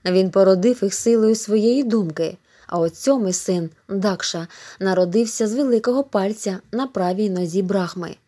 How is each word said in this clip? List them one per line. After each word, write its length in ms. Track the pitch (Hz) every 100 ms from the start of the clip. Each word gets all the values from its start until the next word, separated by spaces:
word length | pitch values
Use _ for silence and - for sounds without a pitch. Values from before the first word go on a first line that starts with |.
| 185
Він 260 | 185 190
породив 480 | 196 190 190 220 247
їх 100 | 196
силою 420 | - 226 233 220 220
своєї 480 | - 214 220 262
думки. 540 | 247 220 175 156 165 - _ _ -
А 120 | 170
от 160 | 165 165
сьомий 380 | 262 269 196
син, 360 | 180 - 180 160 - -
Дакша, 580 | 196 202 185 - 170 170 - - -
народився 680 | 190 185 180 208 226 - 220
з 60 |
великого 500 | 240 277 233 233 254
пальця 560 | 277 208 196 226 208 185 -
на 160 | 226 262
правій 420 | 196 180 185 214
нозі 320 | 180 175 180
Брахми. 540 | 185 196 175 185 170 -